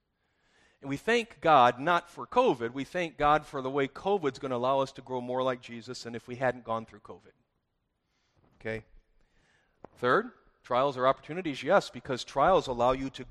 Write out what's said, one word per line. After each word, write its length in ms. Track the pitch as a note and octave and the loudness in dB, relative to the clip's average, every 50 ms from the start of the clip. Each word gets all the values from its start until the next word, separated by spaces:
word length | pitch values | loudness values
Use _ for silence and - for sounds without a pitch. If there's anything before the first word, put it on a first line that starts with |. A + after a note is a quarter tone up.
| _ _ _ _ _ _ _ _ _ _ _ _ _ _ _ _ | _ _ _ _ _ _ _ _ _ _ _ _ _ _ _ _
And 100 | - C#3 | -10 -8
we 80 | C3+ C3+ | -8 -4
thank 420 | - A3 A#3 A#3+ A3+ - - - | -2 0 0 0 -2 -4 -8 0
God 400 | - E3 D#3 C3+ A#2+ B2 A#2+ A#2+ | 4 6 8 8 8 8 6 2
not 300 | C#3 E3+ F3 E3+ - - | 0 0 2 0 0 -4
for 160 | - - B2 | -10 -16 -16
covid. 480 | - - B3 C4 B3 D3+ A#2 A#2 A#2 B2 | -2 2 4 4 4 2 2 -2 -4 -4
We 100 | C#3 C3+ | -6 -8
thank 320 | - - F3+ F3 D#3+ B2+ | -6 -6 -6 -6 -6 -4
God 300 | - D3 D3 D3+ D3+ D3+ | 0 2 4 4 4 2
for 160 | - - C#3 C3 | -2 -8 -8 -6
the 80 | C3 | -4
way 180 | C3+ C#3+ C#3 C3+ | -2 -2 -2 -2
covid's 500 | - - - G3 G3+ G3 D3+ C#3 A#2+ - | -4 -6 -4 -2 -2 0 0 -2 -4 -4
gonna 180 | C#3+ C3 B2+ | -6 -6 -4
allow 240 | A#2+ B2 C3 C3+ C3+ | -2 0 0 2 0
us 120 | C3+ C3+ - | 0 -2 -6
to 100 | - A#2+ | -12 -12
grow 200 | B2 B2+ B2+ B2 | -8 -8 -8 -6
more 200 | B2 B2+ B2+ B2+ | -4 -4 -2 -2
like 200 | C3 B2+ B2 B2 | -2 -2 -4 -8
Jesus 400 | A#2 A#2 A#2 A2 B2+ B2 - - | -14 -16 -14 -14 -14 -14 -14 -12
than 120 | A#2 A#2+ | -12 -12
if 140 | A2+ - - | -12 -12 -12
we 80 | B2 | -8
hadn't 260 | B2 C3 B2+ B2 B2+ A#2 | -4 -2 -2 -2 -4 -6
gone 220 | A2+ A2+ A2+ A2+ | -6 -6 -6 -6
through 160 | - - G#2 | -8 -16 -20
covid. 320 | - - F#2+ - - - _ _ _ _ _ _ _ _ _ _ _ _ _ _ _ _ _ _ _ _ _ _ _ _ _ _ | -18 -18 -18 -18 -20 -20 _ _ _ _ _ _ _ _ _ _ _ _ _ _ _ _ _ _ _ _ _ _ _ _ _ _
Okay? 240 | - A2 A2 A2 - _ - - _ _ _ _ _ _ _ _ _ _ _ _ _ _ _ _ - - _ | -8 -8 -8 -8 -10 _ -20 -20 _ _ _ _ _ _ _ _ _ _ _ _ _ _ _ _ -20 -20 _
Third, 340 | - B2 B2 C3+ F#3 G3+ - - _ _ _ _ _ _ | -4 0 2 2 2 0 -2 -8 _ _ _ _ _ _
trials 360 | - B2+ A#2+ C3+ C#3+ C3 B2+ | -2 0 0 0 0 0 0
are 80 | B2+ | 2
opportunities, 560 | C3 C3+ - - - D3+ F3+ F3+ D#3+ C3+ A#2+ B2 | 2 2 0 -4 -10 -10 -8 -6 -6 -6 -6 0
yes, 260 | D3 F#3+ G3 - - | 2 2 2 2 0
because 340 | - B2+ - - C3 A#2 - | -4 -12 -8 -8 -8 -8 -8
trials 440 | - - C#3 C#3+ F3 G3 E3 C3 | -6 0 2 4 4 4 2 2
allow 260 | C#3 B2+ A#2 A#2+ B2+ C3 | 0 -2 0 2 2 2
you 160 | C3+ C3+ C3+ | 0 -4 -8
to 140 | - - B2+ A2+ | -10 -12 -16 -16